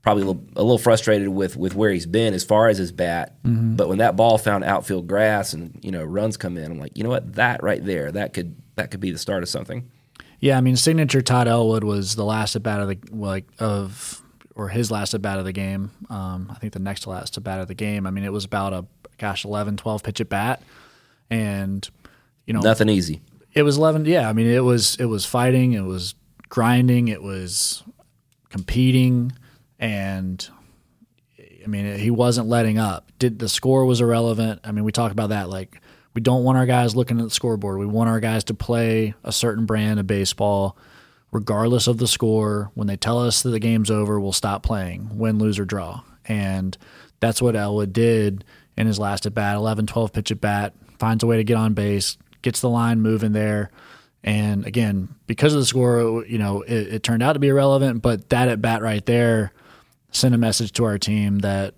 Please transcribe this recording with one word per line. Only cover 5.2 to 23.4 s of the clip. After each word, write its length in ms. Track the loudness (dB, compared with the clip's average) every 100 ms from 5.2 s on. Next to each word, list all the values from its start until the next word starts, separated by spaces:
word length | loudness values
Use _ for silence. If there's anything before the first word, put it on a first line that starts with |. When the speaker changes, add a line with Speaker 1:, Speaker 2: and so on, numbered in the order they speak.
| 2 2 -4
Speaker 1:
and, 260 | -8 -12 -12
you 100 | -10
know, 120 | -8
runs 340 | -6 -2 -4 -4
come 200 | -8 -8
in, 140 | -8
I'm 80 | -10
like, 180 | -10 -6
"You 60 |
know 60 | -2
what? 260 | -2 -4
That 280 | 0 0 0
right 200 | -2 -2
there, 280 | -2 -4 -4
that 220 | -4 -4
could, 220 | -6 -8 -12 _
that 160 | -10 -8
could 80 | -6
be 120 | -6
the 60 | -6
start 240 | -6 -6
of 60 | -6
something." 400 | -8 -8 -12 -14 _ _ -20 -20 _
Speaker 2:
Yeah, 160 | 2 4
I 40 |
mean, 140 | 4
signature 460 | 4 2 2 2 2
Todd 260 | 2 2 4
Elwood 380 | 4 4 2
was 300 | 0 -2 -2
the 100 | -2
last 320 | -2 -2 -2 -4
at 60 |
bat 180 | -4 -2
of 80 | -4
the, 80 | -6 -10
like, 340 | -8 -6 -6 -8 -6
of, 640 | -2 -2 -6 -10 -14 -14 -20 _ -20
or 120 | -10 -6
his 240 | -4 -2
last 220 | -4 -4
at 80 | -4
bat 180 | -4 -4
of 60 |
the 80 | -6
game. 360 | -6 -4 -4 -8 -12 -12
Um, 420 | -10 -8 -8 -10
I 40 |
think 180 | -10 -10
the 60 | -8
next 280 | -8 -8 -10
last 300 | -10 -10 -10
at 60 |
bat 160 | -8 -8
of 80 | -8
the 40 |
game. 320 | -8 -6 -4
I 60 | -4
mean, 140 | -6
it 80 | -6
was 100 | -6
about 300 | -6 -4 -4
a, 120 | -6 -10 _ -20 _
gosh, 280 | -8 -6
eleven, 320 | -6 -4 -4 -4
twelve 260 | -4 -6
pitch 160 | -6 -6
at 80 | -4
bat, 340 | -2 -2 -4 -10 -20 -20 _ _ _ _
and, 600 | -4 -2 -4 -4 -6 -8 _ -20 _ _ _
you 80 | -6
know, 60 | 2
Speaker 1:
Nothing 300 | 4 4 4
easy. 320 | 4 0 -6 -12 -20